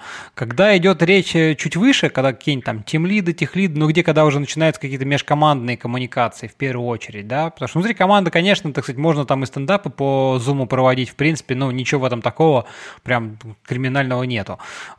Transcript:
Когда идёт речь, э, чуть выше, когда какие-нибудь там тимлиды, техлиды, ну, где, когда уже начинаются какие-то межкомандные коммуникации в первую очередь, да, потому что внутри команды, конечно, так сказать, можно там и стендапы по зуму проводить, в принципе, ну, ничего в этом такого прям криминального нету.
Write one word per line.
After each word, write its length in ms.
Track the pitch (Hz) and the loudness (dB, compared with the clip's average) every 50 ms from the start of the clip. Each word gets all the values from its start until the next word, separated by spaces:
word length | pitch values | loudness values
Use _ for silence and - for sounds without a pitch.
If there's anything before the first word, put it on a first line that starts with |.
| - - - - - - - | -18 -18 -16 -16 -18 -14 -10
Когда 420 | - 117 113 120 127 190 214 208 | -8 -8 -2 2 4 4 6 6
идёт 280 | 185 165 190 185 147 170 | 4 4 4 2 4 4
речь, 320 | 170 196 196 165 - - | 4 4 4 4 2 2
э, 180 | 165 160 160 151 | 2 4 2 2
чуть 200 | - - 156 - | 0 -4 -4 0
выше, 340 | 165 220 269 262 - - 147 | 2 4 4 4 4 2 0
когда 240 | - 135 131 135 120 | 0 2 0 0 0
какие-нибудь 320 | - - 156 143 127 - | -2 -2 -2 -2 -2 -2
там 160 | - 113 110 104 | -6 -6 -6 -6
тимлиды, 500 | - - 156 165 185 208 214 185 175 170 | -4 -2 0 0 0 0 0 0 -2 -2
техлиды, 440 | - 156 131 - 180 196 185 147 | -2 -4 -4 -2 -2 -2 0 0
ну, 100 | 151 156 151 | 0 0 2
где, 120 | 156 175 | 2 2
когда 240 | 165 165 147 156 156 | 2 4 4 4 4
уже 140 | 151 139 143 | 4 4 2
начинаются 420 | 143 - - 156 160 160 147 - | -2 -2 -2 0 0 0 0 -2
какие-то 240 | - 135 135 131 135 | -6 -8 -6 -4 -2
межкомандные 720 | 139 143 135 - - 147 147 151 151 147 131 120 123 127 | -2 -2 -2 0 0 2 4 4 4 2 2 0 -4 -6
коммуникации 680 | - - 120 120 127 127 120 - 131 117 110 - - - | -6 -6 -6 -6 -6 -6 -4 -2 -2 -2 -2 -4 -8 -16
в 80 | 110 - | -14 -10
первую 320 | - 139 135 127 123 120 | -6 -6 -4 -4 -4 -4
очередь, 400 | 120 117 107 - - 107 104 101 | -4 -6 -6 -8 -12 -14 -12 -10
да, 240 | 107 127 147 160 165 | -6 -4 -4 -4 -4
потому 160 | - - 143 | -6 -8 -8
что 100 | 117 - | -4 -2
внутри 160 | 160 185 233 226 | -2 -2 0 0
команды, 380 | - 185 185 208 202 190 170 | 2 2 4 4 4 2 2
конечно, 420 | - 165 170 202 202 - - 160 127 | 0 2 2 2 2 0 -2 -6 -6
так 120 | 151 - | -6 -6
сказать, 120 | - 127 123 | -6 -4 0
можно 260 | 147 165 160 147 139 | 0 2 2 2 0
там 180 | - 139 135 131 | 0 0 -2 -2
и 20 | |
стендапы 460 | - - 143 139 139 196 202 - 147 | -4 -6 -4 -2 0 0 0 -2 -4
по 480 | - - 139 139 135 135 135 131 131 127 | -6 -4 -2 0 0 2 2 2 0 0
зуму 240 | 113 135 143 139 131 | 0 -2 -2 -2 -2
проводить, 440 | 104 135 127 131 131 131 127 123 - | -2 0 2 4 4 4 2 -2 -4
в 60 | - | -2
принципе, 380 | - 143 156 160 - - - 127 | -2 0 0 0 -2 -4 -4 -4
ну, 160 | 127 139 131 | -2 -2 -2
ничего 320 | 123 131 123 - - 139 | -2 -4 -2 -2 -2 0
в 40 | 131 | 0
этом 180 | 127 123 117 - | -2 -2 -2 -4
такого 420 | 120 - - 160 160 143 123 - - - - - - - - - | -2 0 2 4 4 4 2 0 -4 -10 -20 -20 -20 -20 -10 -4
прям 340 | 123 127 120 113 110 107 110 - 113 107 _ _ | -2 -2 -2 -2 -4 -10 -14 -18 -18 -20 _ _
криминального 560 | - 135 123 135 131 131 139 135 127 127 123 127 | -8 -6 -4 -2 -2 0 0 0 0 -2 -2 -2
нету. 340 | 127 123 110 95 - 95 - - - - - - - - | -2 -2 -4 -4 -6 -10 -12 -14 -16 -16 -16 -18 -18 -18